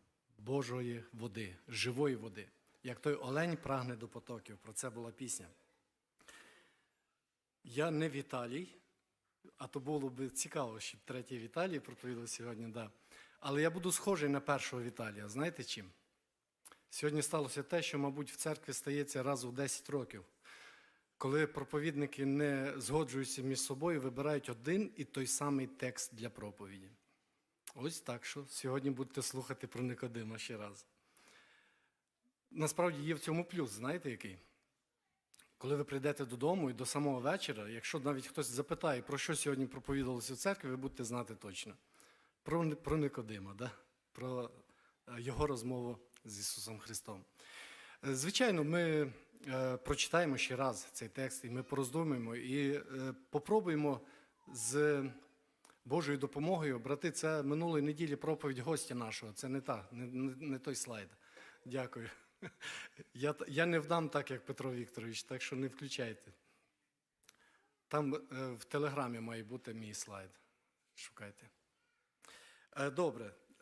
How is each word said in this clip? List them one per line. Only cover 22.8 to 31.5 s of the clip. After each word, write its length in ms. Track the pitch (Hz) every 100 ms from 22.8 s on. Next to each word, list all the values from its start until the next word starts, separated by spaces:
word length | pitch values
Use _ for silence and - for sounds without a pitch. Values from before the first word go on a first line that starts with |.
| 117 147 147 131 131 -
між 180 | 131 131
собою, 400 | - 135 165 160
вибирають 480 | 131 120 139 147 -
один 440 | 113 127 185 208 -
і 80 |
той 220 | 139 - 131
самий 400 | - 143 139 131
текст 480 | - 127 123 -
для 160 | 113 117
проповіді. 600 | - 104 98 98 98 95 110 _ _ _ _ _ _ -
Ось 260 | - 139 160
так, 240 | - 120
що 200 | - 147 139
сьогодні 420 | - 135 135 135
будете 320 | 127 131 -
слухати 440 | 127 131 127 131 127
про 160 | 120
Никодима 560 | 123 120 123 117 110 110
ще 180 | - 113
раз. 300 | 104 104 - _ _ - - - -